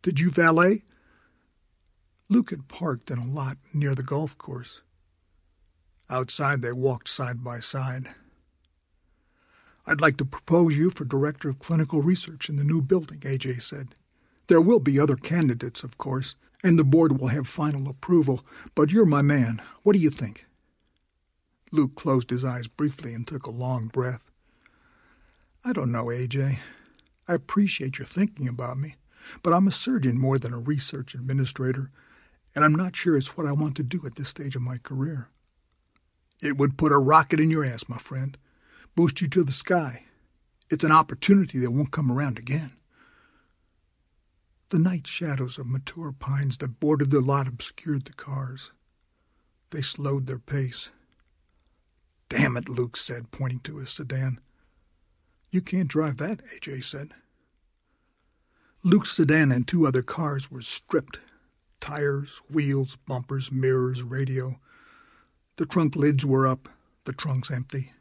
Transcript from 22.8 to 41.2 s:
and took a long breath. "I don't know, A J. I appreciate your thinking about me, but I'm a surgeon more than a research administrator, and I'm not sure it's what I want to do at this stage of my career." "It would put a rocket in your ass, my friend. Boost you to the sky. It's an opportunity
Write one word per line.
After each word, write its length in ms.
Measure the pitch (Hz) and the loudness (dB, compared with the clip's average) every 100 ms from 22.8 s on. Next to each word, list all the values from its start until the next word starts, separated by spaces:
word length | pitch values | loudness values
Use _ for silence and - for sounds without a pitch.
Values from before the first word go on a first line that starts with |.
| 147 139 127 | -4 -4 -10
and 140 | 117 117 | -10 -10
took 180 | 143 131 | -10 -10
a 60 | |
long 360 | 113 127 127 113 | -8 -4 -4 -4
breath. 440 | 131 127 123 _ _ _ _ _ _ _ _ _ _ _ _ _ _ | -4 -4 -6 _ _ _ _ _ _ _ _ _ _ _ _ _ _
"I 100 | 240 | -8
don't 180 | 208 135 | -4 -4
know, 180 | 117 120 | -4 -4
A 180 | 120 127 | -4 -4
J. 340 | 135 139 135 - - _ _ _ _ - | -2 -2 -4 -8 -20 _ _ _ _ -4
I 60 | |
appreciate 680 | 175 - 202 202 - 131 131 | -4 -2 0 2 0 -6 -8
your 80 | 127 | -8
thinking 400 | - 214 - 127 | -2 -2 -2 -8
about 320 | 120 123 127 | -6 -8 -6
me, 180 | 147 - _ _ - - | -8 -12 _ _ -20 -6
but 100 | 175 | 2
I'm 140 | 175 196 | 4 4
a 40 | |
surgeon 460 | - - 254 135 123 | 2 -2 0 0 0
more 220 | 131 135 | 0 0
than 140 | 123 | -2
a 60 | 120 | -8
research 540 | 117 147 - 139 127 | -4 -4 -4 -8 -12
administrator, 800 | 135 127 135 131 - 127 135 135 _ _ _ _ _ _ - | -10 -4 -2 -2 -2 -4 -2 -6 _ _ _ _ _ _ 2
and 100 | 151 | 4
I'm 80 | |
not 220 | 156 180 - | 4 0 -2
sure 200 | - 151 | 2 2
it's 220 | 135 - | 0 -4
what 80 | 151 | -2
I 60 | |
want 240 | 143 151 135 | -2 -2 -4
to 60 | |
do 200 | 127 180 143 | -4 -6 -8
at 80 | - | -10
this 140 | 135 | -10
stage 260 | - 143 131 | -8 -8 -6
of 80 | |
my 160 | 123 127 | -6 -8
career." 500 | - 131 143 151 113 _ _ _ _ _ _ _ _ _ _ _ | -8 -4 -4 -4 -10 _ _ _ _ _ _ _ _ _ _ _
"It 160 | 147 139 | -6 0
would 200 | 139 135 | 0 2
put 140 | 156 | 4
a 60 | 143 | 4
rocket 420 | 135 156 156 156 | 8 6 6 2
in 120 | 160 | 2
your 140 | 160 139 | 2 -2
ass, 220 | 113 - | -4 -8
my 120 | 117 | -10
friend. 380 | - 135 135 135 _ _ _ _ - - | -10 -8 -8 -10 _ _ _ _ -8 2
Boost 260 | 170 - | 2 2
you 60 | 160 | 0
to 140 | 180 | 2
the 80 | 151 | 0
sky. 560 | 131 - 180 147 123 _ _ _ _ _ _ _ | -2 0 0 0 -8 _ _ _ _ _ _ _
It's 140 | 151 | 0
an 80 | 156 | 6
opportunity 680 | 156 151 131 | 8 6 -2